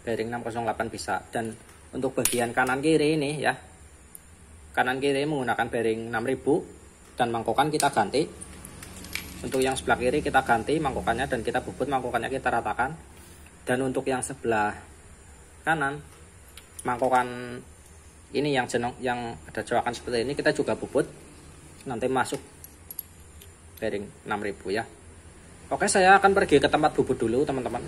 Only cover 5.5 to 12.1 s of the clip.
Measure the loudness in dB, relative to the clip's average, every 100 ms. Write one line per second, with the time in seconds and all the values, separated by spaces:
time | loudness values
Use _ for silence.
5.5 | 0 0 0 0 0 -2 -4 -2 -2 2
6.5 | 0 0 -16 -20 -20 -20 -2 0 0 0
7.5 | 2 2 2 0 0 0 0 -4 -6 -18
8.5 | -18 -18 -18 -18 -16 -10 -10 -10 -12 -4
9.5 | 0 0 0 0 0 2 0 2 0 2
10.5 | 0 2 0 0 -2 -2 -2 -2 -2 -2
11.5 | -4 -4 -6 -2 0 0